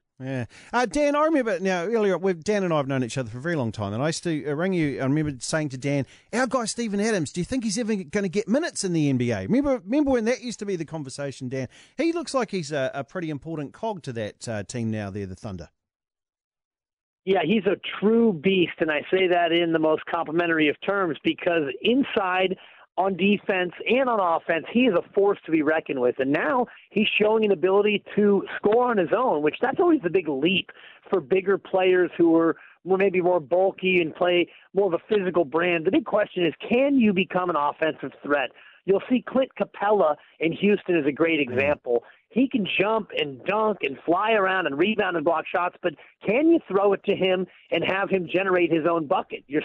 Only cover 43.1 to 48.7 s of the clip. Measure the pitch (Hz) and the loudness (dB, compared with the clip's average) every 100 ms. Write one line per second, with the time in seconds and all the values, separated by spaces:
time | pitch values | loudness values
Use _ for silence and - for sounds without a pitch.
43.1 | 139 151 127 123 208 214 202 - 123 - | -6 -6 -6 -4 -2 0 -2 -6 -6 -2
44.1 | 175 214 220 190 190 160 139 190 220 190 | 0 2 2 2 0 -2 0 0 0 -2
45.1 | 175 147 160 - 185 180 - 175 - - | -2 0 -2 -2 -4 -4 -4 -6 -6 -12
46.1 | _ - 233 320 330 - 196 202 196 - | _ -2 2 4 4 2 2 2 2 0
47.1 | 160 185 185 180 - _ 165 147 190 190 | 0 0 0 -2 -10 _ -4 -2 -2 -2
48.1 | 190 160 175 196 180 170 | -2 0 -2 2 2 2